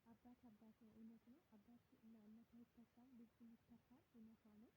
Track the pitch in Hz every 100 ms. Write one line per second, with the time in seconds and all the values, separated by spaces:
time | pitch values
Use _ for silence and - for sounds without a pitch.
0 | 233 220 240 247 240 214 226 - 220 220
1 | 226 226 - 285 - 214 214 240 - -
2 | 226 226 208 220 226 233 233 - 226 240
3 | 254 240 226 - 233 233 - 233 - 254
4 | - 240 220 226 214 208 254